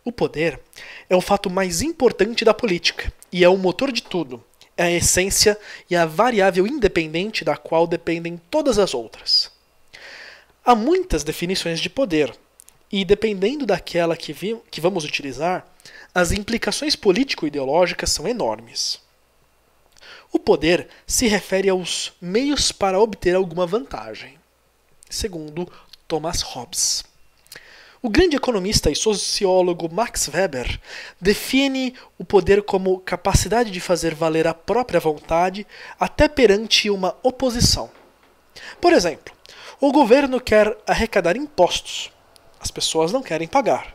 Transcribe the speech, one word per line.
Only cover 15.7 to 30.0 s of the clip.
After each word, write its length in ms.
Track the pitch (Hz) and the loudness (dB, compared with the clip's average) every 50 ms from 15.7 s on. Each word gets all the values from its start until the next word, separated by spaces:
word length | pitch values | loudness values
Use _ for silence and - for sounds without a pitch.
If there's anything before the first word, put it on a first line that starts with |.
| _ _ _ - - - - _ _ | _ _ _ -20 -20 -20 -20 _ _
as 160 | 180 180 170 | 0 0 0
implicações 640 | - 202 202 - 233 226 - 214 - - 285 302 285 | 0 -4 -2 -4 -4 -2 -2 -2 -4 -2 -2 -4 -4
político-ideológicas 1120 | - - 208 180 220 269 269 - - 170 147 147 143 135 131 143 170 185 170 170 - - - | 2 2 2 4 4 2 -2 -2 -4 -4 -6 -4 -4 -4 0 2 2 2 2 0 -6 -4 -4
são 160 | - 147 147 | -4 -2 -2
enormes. 760 | 196 254 220 147 117 107 113 113 120 - - - - - - _ _ _ _ _ _ _ _ _ _ _ _ _ _ _ _ _ _ _ - - - - - - _ | -4 -2 -2 -2 -2 -2 -4 -10 -12 -8 -6 -6 -6 -6 -10 _ _ _ _ _ _ _ _ _ _ _ _ _ _ _ _ _ _ _ -20 -20 -20 -20 -20 -20 _
O 80 | - 330 | -4 -2
poder 480 | - - 190 151 147 160 180 - - - - - _ | 2 2 2 4 4 2 2 2 0 -8 -20 -20 _
se 220 | - - - 254 | -6 -2 0 2
refere 400 | 220 208 190 - - 190 190 196 196 | 2 2 0 0 -2 -2 0 2 2
aos 440 | 190 185 175 - - - - - _ _ | 0 0 -2 -6 -6 -6 -8 -10 _ _
meios 500 | 180 175 185 226 277 285 294 - - - | -10 -2 -2 0 0 0 0 0 -2 -2
para 300 | - - 202 190 185 185 | -2 -2 -2 0 2 2
obter 340 | 220 226 196 - - 180 175 | 2 0 0 -2 0 2 2
alguma 320 | 185 196 175 156 180 180 | 2 0 0 -2 -4 -2
vantagem, 720 | 165 185 233 269 - - 110 107 113 110 - - 135 139 156 _ _ _ _ _ _ _ _ _ _ _ _ - _ | -2 -2 -4 -4 -6 -12 -12 -12 -12 -14 -14 -16 -20 -20 _ _ _ _ _ _ _ _ _ _ _ _ _ -18 _
segundo 600 | - - - 214 180 160 156 151 151 175 175 175 - - - _ - _ _ | -10 -8 -8 -6 -8 -10 -12 -10 -8 -8 -8 -8 -10 -20 -20 _ -20 _ _
Thomas 320 | _ 165 156 151 170 170 - | _ -6 -4 -4 -4 -4 -6
Hobbes. 640 | - - - 131 120 - - - - - - - - _ _ _ - _ _ _ _ _ - - - - - - - - - _ | -6 -6 -10 -12 -14 -10 -4 -4 -2 -2 -2 -4 -8 _ _ _ -20 _ _ _ _ _ -20 -20 -20 -20 -20 -20 -20 -20 -16 _
O 80 | - 233 | -6 2
grande 280 | 202 311 370 359 285 | 4 4 4 4 2
economista 520 | 254 - 254 233 196 180 202 220 - - 165 | 0 -2 0 -2 0 -2 0 -2 0 0 0
e 60 | 143 | -2
sociólogo 1000 | - - 220 208 180 - - - - 208 185 185 185 180 180 170 170 170 160 160 | 0 0 0 0 -2 -4 -6 -4 -2 0 2 4 4 4 2 0 -4 -6 -6 -4
Max 360 | 196 | -4